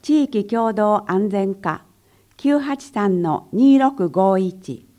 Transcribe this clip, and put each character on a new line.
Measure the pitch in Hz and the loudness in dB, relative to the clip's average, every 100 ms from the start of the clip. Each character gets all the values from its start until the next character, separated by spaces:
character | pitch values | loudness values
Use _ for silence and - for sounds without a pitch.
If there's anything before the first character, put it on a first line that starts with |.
地 | - 302 | 0 -2
域 | 277 214 202 | 0 -4 -4
共 | 233 226 | -2 -2
同 | 214 208 208 - | 0 0 0 0
安 | 185 208 | -2 -2
全 | 196 196 196 | -2 -4 -4
課、 | 175 156 _ _ _ _ _ - | -8 -8 _ _ _ _ _ -6
九 | 277 285 | 0 0
八 | 277 277 - | -2 -8 -8
三 | 214 202 180 | -2 0 0
の | 170 151 - | 0 -2 -4
二 | 196 269 269 | 2 6 6
六 | 269 269 180 | 4 0 -2
五 | 175 190 190 | 2 2 2
一。 | 185 180 - 120 - | -2 -6 -14 -14 -14